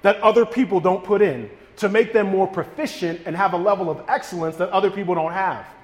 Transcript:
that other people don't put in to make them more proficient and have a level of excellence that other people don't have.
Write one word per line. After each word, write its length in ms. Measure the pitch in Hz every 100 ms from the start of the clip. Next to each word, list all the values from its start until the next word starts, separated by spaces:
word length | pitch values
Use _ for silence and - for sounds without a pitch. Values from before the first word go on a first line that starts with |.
that 200 | 202 202
other 240 | 220 233 226
people 340 | - 226 190
don't 240 | 180 190
put 180 | - 202
in 280 | 202 127 104 - - -
to 120 | 208
make 240 | 208 -
them 140 | 220 202
more 200 | 190 190
proficient 760 | 180 - - 302 - 170 170 -
and 100 | 165
have 180 | 196
a 40 | 175
level 320 | 196 196 175
of 140 | 156 -
excellence 480 | 254 - 180 160 160
that 120 | 185
other 200 | 196 196
people 260 | 196 180 170
don't 180 | 160
have. 320 | 180 190 120 - -